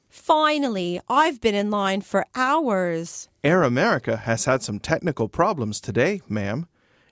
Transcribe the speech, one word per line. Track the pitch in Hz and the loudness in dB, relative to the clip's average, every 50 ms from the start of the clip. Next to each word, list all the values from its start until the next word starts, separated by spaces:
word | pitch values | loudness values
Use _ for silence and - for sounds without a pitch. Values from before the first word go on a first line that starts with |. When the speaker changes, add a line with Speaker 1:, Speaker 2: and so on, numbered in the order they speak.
| _ _ | _ _
Speaker 1:
Finally, | - - - - 330 311 311 302 302 294 277 254 220 190 175 175 175 180 - - | -20 -10 0 0 2 2 2 2 0 0 0 -2 -2 -2 -2 -4 -4 -6 -4 0
I've | 240 277 311 330 285 226 | 2 2 2 2 0 0
been | - 226 202 | -2 0 0
in | 202 202 208 | 0 0 0
line | 208 208 196 190 196 196 | -2 0 0 0 -2 -2
for | 196 - - 196 - - - | -4 -2 -2 -2 -2 -2 -4
hours. | 262 254 254 285 330 320 254 208 185 185 175 170 165 170 170 - - - - _ _ - | -2 -2 0 0 0 0 0 0 0 0 -2 -2 -4 -6 -8 -10 -12 -14 -16 _ _ 0
Speaker 2:
Air | 143 170 185 165 | 2 4 4 4
America | 131 120 127 175 233 202 135 - - 110 107 - | 4 4 4 2 2 2 0 0 -2 -2 -2 0
has | 120 113 110 - | -2 -2 0 2
had | - 131 131 - | 0 0 0 0
some | - 104 101 | -4 -8 -6
technical | - - 160 - - 175 139 - 117 104 | -4 -2 -2 -2 -2 -2 -2 -2 -2 -2
problems | - - 170 202 208 147 113 104 101 - | 0 2 2 2 2 -2 -4 -4 -4 -6
today, | - - 98 113 127 170 208 190 - - | -6 -4 0 2 2 2 0 -4 -6 -6
ma'am. | 107 107 101 98 92 156 165 - _ _ _ _ _ _ _ _ | -4 -4 -2 -2 -4 -6 -6 -10 _ _ _ _ _ _ _ _